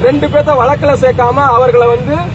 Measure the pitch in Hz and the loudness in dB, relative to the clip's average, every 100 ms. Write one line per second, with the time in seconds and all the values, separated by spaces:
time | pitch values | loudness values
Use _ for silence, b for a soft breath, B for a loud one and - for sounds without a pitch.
0 | 240 285 294 294 294 277 240 285 294 254 | 0 0 0 0 0 0 0 0 0 0
1 | 254 247 240 240 285 240 254 240 240 233 | 0 0 0 0 0 2 2 2 2 0
2 | 196 311 359 | -2 -4 -6